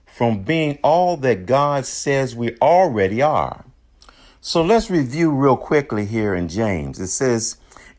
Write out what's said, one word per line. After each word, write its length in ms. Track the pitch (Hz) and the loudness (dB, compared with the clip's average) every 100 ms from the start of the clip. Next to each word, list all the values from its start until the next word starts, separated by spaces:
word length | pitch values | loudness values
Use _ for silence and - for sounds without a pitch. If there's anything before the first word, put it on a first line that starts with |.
from 380 | _ - 120 104 | _ -2 -2 -2
being 360 | 95 160 151 143 | -2 -2 -2 0
all 340 | 135 165 180 165 | 2 2 2 0
that 280 | 131 101 90 | 0 0 0
God 400 | 131 147 143 123 | 0 2 -2 -4
says 480 | - 147 139 131 | -6 -2 -2 -2
we 220 | 117 117 - | -4 -6 0
already 640 | 135 175 185 110 95 110 | 4 4 4 2 0 2
are. 420 | 147 127 65 - - - _ _ - - - _ | 0 0 -2 -6 -18 -20 _ _ -20 -20 -20 _
So 220 | - 170 | -4 0
let's 280 | 165 226 220 | 4 2 2
review 400 | 175 127 147 165 | 0 0 0 0
real 260 | 139 139 127 | 2 2 2
quickly 500 | - 151 143 107 101 | 2 0 0 -4 -4
here 280 | 113 104 | -2 -2
in 140 | 92 85 | -2 -4
James. 520 | 90 113 90 69 64 | -2 -2 -2 -6 -8
It 80 | 92 | -6
says 480 | - 131 117 113 - - - - | -2 0 0 -2 -10 -18 -20 -20